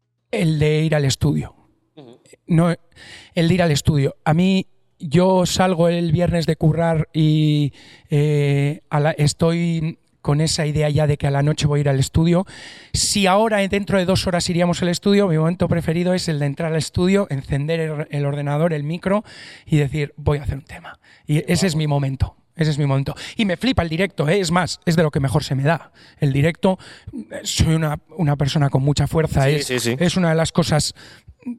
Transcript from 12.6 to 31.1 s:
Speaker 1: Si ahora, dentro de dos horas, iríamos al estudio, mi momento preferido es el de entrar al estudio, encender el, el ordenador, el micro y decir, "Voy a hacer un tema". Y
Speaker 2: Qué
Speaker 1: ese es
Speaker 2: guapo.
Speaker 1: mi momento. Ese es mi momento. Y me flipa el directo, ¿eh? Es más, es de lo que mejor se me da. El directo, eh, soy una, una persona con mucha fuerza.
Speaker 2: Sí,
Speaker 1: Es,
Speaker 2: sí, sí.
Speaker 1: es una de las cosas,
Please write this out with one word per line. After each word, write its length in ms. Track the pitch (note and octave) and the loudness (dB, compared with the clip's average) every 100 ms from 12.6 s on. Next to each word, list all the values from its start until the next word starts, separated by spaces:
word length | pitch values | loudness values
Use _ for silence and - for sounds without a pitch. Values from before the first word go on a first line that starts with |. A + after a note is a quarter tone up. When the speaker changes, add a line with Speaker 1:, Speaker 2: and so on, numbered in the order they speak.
| - - - | -20 -20 -8
Speaker 1:
Si 360 | - - G#3 F#3+ | -4 -2 2 2
ahora, 380 | G3 A3+ G#3 G3 | 4 2 0 0
dentro 320 | G3+ G3 F#3+ | -2 0 0
de 60 | |
dos 240 | F3 F#3 - | 2 0 0
horas, 220 | F3 - | -2 0
iríamos 320 | E3+ F3 E3+ | 0 0 0
al 80 | F3 | -2
estudio, 400 | F3 G3+ G3+ G3+ | 0 2 2 4
mi 80 | D#3 | 2
momento 320 | D#3+ F3 E3+ | 0 0 0
preferido 440 | E3+ E3 E3 F3+ | -2 -2 -2 0
es 140 | F3+ F3 | -2 -2
el 120 | D3 | -2
de 80 | C#3+ | -2
entrar 260 | C#3 E3 | -4 -4
al 40 | D#3+ | -4
estudio, 500 | - - F3+ G3 G3+ | -4 0 2 2 0
encender 500 | C3+ - C#3 D3 E3 | -4 -4 -4 -2 -2
el, 280 | D#3+ D3+ - | -4 -6 -6
el 140 | C#3+ C#3+ | -4 -4
ordenador, 480 | C#3+ C#3+ D3 F3 | -4 -2 0 0
el 100 | D3+ | -2
micro 400 | D3 E3+ F#3+ G#3 - - - - - | -6 -6 -2 -2 -4 -16 -20 -16 0
y 120 | D3+ | 0
decir, 360 | C#3 D3+ C#3+ - | 2 -2 -6 -4
"Voy 220 | D3 D3 | -2 -2
a 40 | |
hacer 120 | C#3+ C#3 | -4 -8
un 100 | - | -10
tema". 340 | - - - _ _ - | -20 -20 -20 _ _ -4
Y 120 | D3+ | -2
Speaker 2:
Qué 140 | - | 0
Speaker 1:
ese 140 | F3 F#3+ | 0 0
es 60 | |
Speaker 2:
guapo. 40 | D#3 | -2
Speaker 1:
mi 100 | D3+ | -2
momento. 480 | C#3+ C3+ C3 - - _ - | 0 -2 -2 -4 -6 _ -4
Ese 140 | D#3 | -2
es 60 | C#3+ | 0
mi 80 | C#3+ | 0
momento. 300 | C3+ C#3 - - - | 0 -2 -8 -10 -2
Y 80 | A3 | -2
me 100 | E3+ | 0
flipa 280 | A#3+ B3+ | -2 0
el 60 | E3+ | -2
directo, 380 | D#3+ G3 - D3+ | -2 -2 -2 0
¿eh? 140 | G3 | 0
Es 100 | E3+ | 0
más, 300 | F3+ D#3+ - - | 0 -2 -4 -2
es 120 | E3 | 2
de 60 | |
lo 80 | D#3 | 2
que 100 | D#3 | 2
mejor 240 | C3+ D#3 - | 0 0 -2
se 100 | C3 | -2
me 80 | |
da. 300 | C#3 E3 - _ - - | 0 -2 -4 _ -18 -4
El 140 | C#3+ | 0
directo, 440 | C#3 D#3 D#3+ G3 F#3 - - - | 2 0 0 -2 -2 -6 -20 -16
eh, 280 | B3 - - | -14 -12 -12
soy 320 | - - E3 D#3+ | -6 0 2 2
una, 220 | D#3 D3+ _ - | 0 -4 _ -2
una 180 | D3 C#3+ | 0 0
persona 340 | C#3 D#3+ C#3 | 0 0 2
con 140 | C3+ | 2
mucha 240 | C#3 C#3+ C#3+ | 0 0 0
fuerza. 380 | E3 D#3 - C3+ | 0 0 2 2
Speaker 2:
Sí, 60 | |
Speaker 1:
Es, 160 | D3+ C#3 | 0 -2
Speaker 2:
sí, 120 | B2+ | -2
sí. 160 | A#2 C3 | -2 0
Speaker 1:
es 200 | F3 F#3 | 0 2
una 120 | E3+ | 0
de 60 | D#3+ | 0
las 160 | D#3+ | 0
cosas, 420 | - D#3+ D3+ - - - | 0 0 0 -2 -8 -20